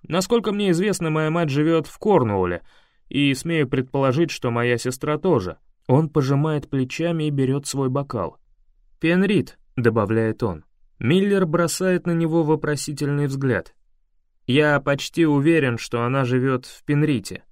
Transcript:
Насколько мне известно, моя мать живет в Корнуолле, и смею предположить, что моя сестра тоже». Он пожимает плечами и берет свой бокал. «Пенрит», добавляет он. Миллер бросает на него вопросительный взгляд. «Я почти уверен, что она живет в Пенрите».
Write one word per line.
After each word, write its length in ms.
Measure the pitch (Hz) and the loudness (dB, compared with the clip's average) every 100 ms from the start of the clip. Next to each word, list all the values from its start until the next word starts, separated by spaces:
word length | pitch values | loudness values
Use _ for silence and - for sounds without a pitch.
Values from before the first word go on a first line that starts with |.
Насколько 500 | - 165 185 240 214 | -2 -2 2 0 2
мне 180 | 202 202 | 0 2
известно, 400 | 165 208 185 165 | 2 2 0 0
моя 180 | 156 156 | 0 0
мать 200 | 165 165 | 0 0
живет 360 | 135 151 165 151 | 2 2 2 -2
в 120 | - | -4
Корнуолле, 640 | 220 185 117 101 90 87 - _ _ _ _ | 4 4 4 2 0 -2 -10 _ _ _ _
и 240 | - 143 | 0 2
смею 340 | 131 165 165 135 | 0 -2 0 2
предположить, 640 | 135 131 139 135 131 165 | 0 -2 0 2 2 0
что 200 | - 127 | -2 -2
моя 280 | 117 120 120 | 0 0 0
сестра 400 | 123 127 151 151 | -2 -4 -4 -2
тоже». 400 | 185 143 90 - _ _ - | 2 2 0 -10 _ _ 2
Он 220 | 131 160 | 2 4
пожимает 640 | 156 131 139 156 151 - | 0 0 0 0 -2 -4
плечами 540 | 139 127 - 165 165 | -4 -4 -2 -2 -2
и 60 | 151 | -2
берет 360 | 139 131 139 143 | 0 0 -2 -4
свой 220 | 135 131 | -4 -2
бокал. 500 | 135 139 113 87 - _ _ _ _ _ _ | -2 -4 -6 -6 -8 _ _ _ _ _ _
«Пенрит», 580 | 160 180 196 196 - - _ - | 0 2 4 2 -2 -10 _ -6
добавляет 680 | 117 113 101 113 110 110 | -4 -4 -2 -2 -2 -4
он. 220 | 113 80 _ _ _ _ | -6 -8 _ _ _ _
Миллер 440 | 110 180 202 196 180 | -2 0 0 0 0
бросает 600 | 170 170 - 185 180 175 | 0 -2 -2 -2 -2 -2
на 60 | |
него 320 | 165 165 165 | -2 0 0
вопросительный 800 | 151 156 151 147 - 147 147 143 143 | 0 0 -2 -6 -6 -6 -4 -2 -2
взгляд. 480 | 135 135 104 - _ _ _ _ _ _ _ - | -2 0 -2 -4 _ _ _ _ _ _ _ 0
«Я 320 | 131 151 143 | 2 4 2
почти 460 | 143 143 - - 160 | 0 -2 -4 0 2
уверен, 520 | 143 143 165 135 117 | 2 2 2 2 -4
что 260 | - 120 | -6 -4
она 200 | 120 135 | -2 0
живет 420 | 123 127 131 127 - | 0 0 0 -2 -6
в 180 | - | -16
Пенрите». 600 | - 147 156 127 - 92 _ | -2 2 2 0 -4 -14 _